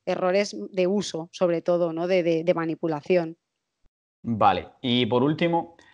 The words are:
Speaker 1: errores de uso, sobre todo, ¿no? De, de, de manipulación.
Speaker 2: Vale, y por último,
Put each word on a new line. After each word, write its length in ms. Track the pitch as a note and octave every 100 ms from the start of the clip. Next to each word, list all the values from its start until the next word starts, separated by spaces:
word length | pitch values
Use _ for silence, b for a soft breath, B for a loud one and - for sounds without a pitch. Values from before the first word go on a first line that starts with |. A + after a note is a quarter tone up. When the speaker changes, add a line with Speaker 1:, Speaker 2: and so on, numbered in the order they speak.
| -
Speaker 1:
errores 500 | F3+ F#3 F#3+ G#3 G#3 G3+
de 140 | F#3 F3+
uso, 440 | G3+ - E3 E3
sobre 320 | - F3+ E3
todo, 300 | E3+ F3 E3+
¿no? 120 | E3 F3+
De, 160 | F#3
de, 220 | E3+ E3
de 100 | E3
manipulación. 840 | E3 E3 D#3 E3 D3 - F3+ E3 E3+ _ _ _ _ _ _ _ _
Speaker 2:
Vale, 460 | - A2 G#2 F#2 D#2+ _
y 280 | A#2+ B2 A#2+
por 160 | B2
último, 520 | C#3 D#3+ E3+ E3 - - b